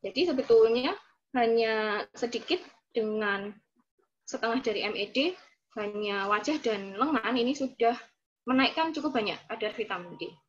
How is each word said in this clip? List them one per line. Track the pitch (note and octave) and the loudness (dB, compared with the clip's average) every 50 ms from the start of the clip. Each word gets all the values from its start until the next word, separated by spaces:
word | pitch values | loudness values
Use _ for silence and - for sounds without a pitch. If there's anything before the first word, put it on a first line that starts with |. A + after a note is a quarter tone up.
Jadi | _ - - C4 D#4+ F4 D4+ | _ -6 0 0 2 2 2
sebetulnya | C4 B3 - A3+ A3+ A3 A3+ A3+ A#3+ B3+ D4 G4 G4+ - _ _ _ _ _ _ | 0 4 6 8 8 8 8 6 2 0 -2 -4 -4 -10 _ _ _ _ _ _
hanya | C4 A#3+ A3+ A3+ A3+ A3+ A3 A3 A3 G#3+ G#3+ G3+ G#3 - - _ | 0 2 4 4 4 4 2 2 0 0 0 -2 -4 -4 -8 _
sedikit | - - A#3+ A#3+ A3+ - - D#4+ F#4 - - - _ _ _ _ | -6 -6 -4 -4 -6 -2 -2 -4 -4 -4 -10 -20 _ _ _ _
dengan | A#3+ A3 G#3+ G#3+ G#3+ G#3+ G3+ G3 G3 G3 G#3 G#3 - _ _ _ _ _ _ _ _ _ _ _ _ _ | -2 -2 0 0 -2 0 0 -2 -2 -4 -8 -12 -16 _ _ _ _ _ _ _ _ _ _ _ _ _
setengah | - - C4 - A#3 A3+ C4 C4 | -10 -8 -4 -2 0 0 0 0
dari | A#3+ G#3+ G3+ - G#3 | 0 -2 -2 -2 -4
M | G#3+ | -4
E | - G3+ G3+ - | -4 -6 -2 0
D, | C4 C#4 F4 F4+ - - - _ _ _ _ _ | 0 0 0 0 -4 -14 -20 _ _ _ _ _
hanya | A3 G#3 G#3 G#3 G#3 G#3+ G#3 G3+ G3+ G3 G3+ G#3 | -6 -6 -6 -4 -4 -4 -2 -2 -2 0 0 0
wajah | G#3 G#3 - D#4 D4+ - | 0 0 0 -2 -2 0
dan | A#3+ G#3+ G3+ G3 G3 G3 | -2 -2 -2 -4 -8 -2
lengan | G3 B3 D4+ D#4 A#3 G#3 G#3 A#3+ | -2 0 2 2 0 0 0 0
ini | B3+ A#3 B3 C#4+ | 0 0 0 0
sudah | D4 C4+ B3+ - _ A#3 A#3 B3 B3 - - _ _ _ _ _ _ _ - | -2 -4 -6 -2 _ 2 2 2 0 -6 -18 _ _ _ _ _ _ _ 0
menaikkan | B3+ C4 C4+ - - - D#4+ E4 D#4+ | 2 4 4 2 2 0 -2 0 0
cukup | D#4+ C4+ D4+ C4 B3 | -2 -4 -2 -2 0
banyak | G#3+ G3+ E3+ - - | -2 -2 -4 -8 -8
kadar | _ G#3+ A#3 - G#3+ G#3+ | _ -8 -4 -4 -6 -4
vitamin | - A3 G#3 G3 F3+ F3 F3 - | -4 -6 -6 -6 -8 -8 -12 -12
D. | - E3+ - - _ _ | -12 -12 -12 -12 _ _